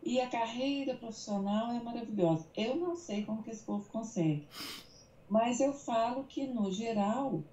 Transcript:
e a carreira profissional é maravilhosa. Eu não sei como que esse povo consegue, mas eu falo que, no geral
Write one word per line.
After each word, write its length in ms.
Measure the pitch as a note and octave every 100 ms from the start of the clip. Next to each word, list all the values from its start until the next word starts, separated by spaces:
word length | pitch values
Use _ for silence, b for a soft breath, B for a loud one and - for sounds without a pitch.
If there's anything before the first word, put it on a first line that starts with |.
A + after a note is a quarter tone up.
e 160 | - B3
a 80 | B3
carreira 680 | B3 A3+ A#3+ C4+ C#4 C4+ -
profissional 760 | A#3 G#3+ - G3+ G3 G#3 A#3
é 80 | A#3+
maravilhosa. 640 | - A#3+ G#3+ G#3 F3 D#3+ - -
Eu 200 | A3+ C#4+
não 220 | F4+ E4+
sei 260 | - G#3
como 180 | G#3 A3
que 80 | A#3
esse 120 | A3
povo 220 | - G#3 -
consegue, 560 | A3 A#3 - D#3+ D3 D3 B B B B B B - -
mas 320 | G#3 A#3+ B3
eu 100 | C#4
falo 520 | C#4 - A3+ A#3 B3+ C4+
que, 200 | - C4+
no 220 | A#3+ G3+
geral 720 | F#3 A3+ G#3+ G3+ A#3 C4+ E3+ D3